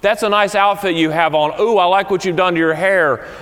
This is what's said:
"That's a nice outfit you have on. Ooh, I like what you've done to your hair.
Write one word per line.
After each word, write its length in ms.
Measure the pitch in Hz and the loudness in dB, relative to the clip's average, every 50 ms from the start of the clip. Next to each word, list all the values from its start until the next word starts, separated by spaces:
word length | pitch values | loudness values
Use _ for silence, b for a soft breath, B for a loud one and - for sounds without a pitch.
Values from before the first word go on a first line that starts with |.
"That's 200 | - 196 220 214 | 0 0 0 0
a 80 | 226 208 | 0 0
nice 240 | 208 208 202 196 - | 2 2 0 0 2
outfit 420 | 202 196 202 196 202 202 190 165 | 2 2 2 0 0 -2 -4 0
you 140 | 165 165 156 | 0 0 0
have 240 | 156 165 165 160 147 | 2 0 0 0 2
on. 260 | 156 151 151 156 - | 0 0 0 -2 -2
Ooh, 200 | 208 233 226 196 | -2 0 2 2
I 60 | 180 | 2
like 260 | 175 185 196 196 196 | 4 2 0 0 0
what 120 | 202 180 - | -4 -2 -2
you've 120 | 190 170 | -2 0
done 180 | 175 185 180 175 | 0 0 0 0
to 60 | 165 | 0
your 160 | 165 160 160 | 0 0 0
hair. 500 | 151 180 190 196 185 160 147 127 110 B B B B | 0 -2 0 0 2 2 0 0 -4 B B B B